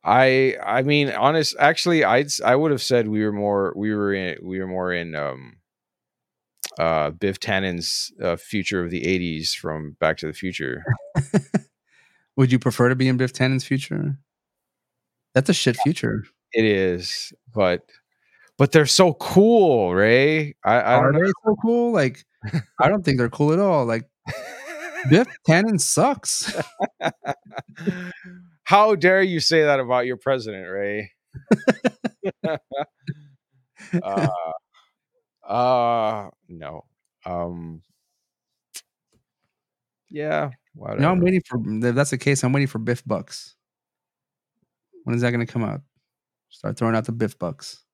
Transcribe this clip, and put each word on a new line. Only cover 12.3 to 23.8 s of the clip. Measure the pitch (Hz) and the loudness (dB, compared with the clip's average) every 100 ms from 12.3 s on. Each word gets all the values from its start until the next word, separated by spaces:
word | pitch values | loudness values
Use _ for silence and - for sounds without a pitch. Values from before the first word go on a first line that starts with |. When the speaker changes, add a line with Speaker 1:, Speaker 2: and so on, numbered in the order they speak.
| - | 0
Speaker 2:
Would | 127 | 2
you | 127 | 4
prefer | 123 113 123 | 0 2 2
to | 127 | 2
be | 131 | 0
in | 127 | 0
Biff | 127 | -2
Tannen's | - 131 131 | 0 0 0
future? | - 135 - 151 147 139 _ _ _ _ _ _ _ _ _ _ _ | -2 -4 -4 -6 -4 -6 _ _ _ _ _ _ _ _ _ _ _
That's | 131 135 | 0 2
a | |
shit | 175 139 - | 0 0 0
future. | 143 165 117 107 101 _ _ | 0 0 -4 -6 -8 _ _
Speaker 1:
It | 117 110 | 0 2
is, | 98 95 90 90 - - - - | 2 2 -2 -6 -10 -12 -18 -10
but, | 113 92 87 _ _ _ _ _ _ _ - | 0 0 0 _ _ _ _ _ _ _ 0
but | 139 | 4
they're | 160 143 | 6 4
so | - 185 | 4 4
cool, | - - 185 214 233 180 120 92 | 2 2 6 6 6 6 4 2
Ray. | 90 107 123 143 156 147 - | 4 4 6 4 0 -4 -4
I, | 98 117 | 2 2
I | 107 127 | 4 4
Speaker 2:
Are | 135 | 4
Speaker 1:
don't | 151 | 2
Speaker 2:
they | 190 | 0
Speaker 1:
know. | - | 0
Speaker 2:
so | 220 214 | -2 0
cool? | 226 233 240 | 0 0 2
Like, | 214 131 - _ _ | 0 0 -4 _ _
Speaker 1:
<laughs> | 107 160 - - | -6 -6 -6 0
Speaker 2:
I | 131 | 2
don't | 202 | 2
think | 165 131 | 0 0
they're | 117 | -2
cool | - 147 | 0 0
at | 165 | 2
all. | 196 156 | 2 2